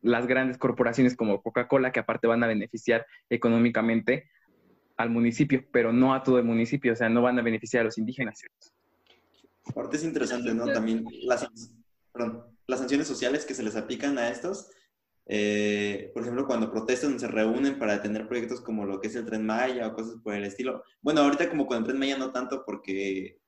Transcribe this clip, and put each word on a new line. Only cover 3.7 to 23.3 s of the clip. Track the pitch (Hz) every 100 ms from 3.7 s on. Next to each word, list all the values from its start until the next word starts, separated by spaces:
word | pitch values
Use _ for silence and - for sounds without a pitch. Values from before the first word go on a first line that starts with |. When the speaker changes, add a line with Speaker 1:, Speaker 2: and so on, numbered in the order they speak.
| 117 113 113 113 139 - _ _ _ _ _ _ -
Speaker 1:
al | 117
municipio, | 117 117 117 147 131 -
pero | 123 113
no | 120 131
a | 131
todo | 131 127
el |
municipio, | 117 117 117 - 123
o | 113
sea, | 117
no | 117
van | 123 123
a |
beneficiar | 117 110 - 123
a |
los | 113 110
indígenas. | 110 127 120 - - _ _ _ _ _ _ _ _ _ _ _
Speaker 2:
Aparte | - - 123 147
es |
interesante, | 165 147 117 123 120
¿no? | 113 117
También | 110 113 113 113 -
las, | 123 120 127 113 113 - _ _ _
perdón, | 120 117 113 - _ -
las | 127
sanciones | 127 143 151
sociales | 123 127 147
que | -
se | 127
les | 110 110
aplican | 104 120 139 139
a | 120
estos, | 120 175 202 - _ _ _ _ _ -
eh, | 104 104 104 104 104 104 101 -
por | -
ejemplo, | 117 120 139
cuando | 117 110
protestan, | 110 113 123 147 127
se | 117
reúnen | 107 110 123 139 135
para | 113
detener | 101 104 107 107
proyectos | 123 113 120
como | - 110
lo | 98 98
que | 110
es |
el | 120
Tren | 110 110 110
Maya | 110 131 123 110
o |
cosas | 110 113 113
por | 107
el | 101
estilo. | 101 - 123 - - _
Bueno, | 139 156
ahorita | 143 143 170
como | 160 135
con | 120
el |
Tren | 113 135
Maya | 135 135
no | 131
tanto | 123 127 135 -
porque | 101 - 98 98 95 92